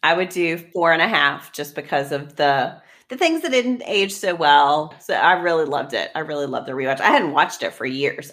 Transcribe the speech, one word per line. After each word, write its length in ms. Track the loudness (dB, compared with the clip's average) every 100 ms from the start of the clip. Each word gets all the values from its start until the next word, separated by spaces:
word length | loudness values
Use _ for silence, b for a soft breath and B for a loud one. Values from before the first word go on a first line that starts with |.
I 120 | 2
would 160 | 2 0
do 260 | -2 -2 -2
four 380 | -8 0 2
and 80 | 4
a 60 | 2
half 440 | 2 2 0 -10
just 220 | -12 -10
because 360 | -10 -4 -4 -2
of 260 | -6 -8 0
the, 440 | 2 2 0 -6 b b b
the 80 | -2
things 240 | 0 0
that 80 | 0
didn't 320 | 0 0 -4
age 300 | -2 -2 -2
so 200 | -2 -4
well. 600 | 2 6 6 6 2 -2 -12
So 140 | -4
I 220 | 2 4
really 320 | 4 2 0 0
loved 260 | -4 -4
it. 180 | -4 -4
I 60 | -6
really 260 | -6 -6 -4
loved 220 | -6 -6
the 40 |
rewatch. 280 | -4 -4 -2
I 100 | 0
hadn't 220 | 0 0
watched 300 | -2 -2 -2
it 120 | -8
for 100 | -6
years. 480 | -8 -4 -4 -6 -16